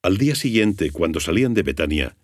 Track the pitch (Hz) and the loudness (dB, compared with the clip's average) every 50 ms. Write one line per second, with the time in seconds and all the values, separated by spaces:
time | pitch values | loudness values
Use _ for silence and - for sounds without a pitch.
0 | - 90 95 98 131 147 147 147 - 131 113 113 107 104 101 101 - - 73 - | 0 0 0 2 2 0 0 0 -2 0 2 4 2 2 2 0 -2 -4 -2 -2
1 | 85 82 80 76 71 - 82 110 131 127 117 107 73 71 69 - 78 73 76 76 | -2 -2 -2 -4 -2 0 0 2 2 2 2 0 0 -2 -2 -2 -2 -2 0 -2
2 | 65 62 - _ | -2 -4 -6 _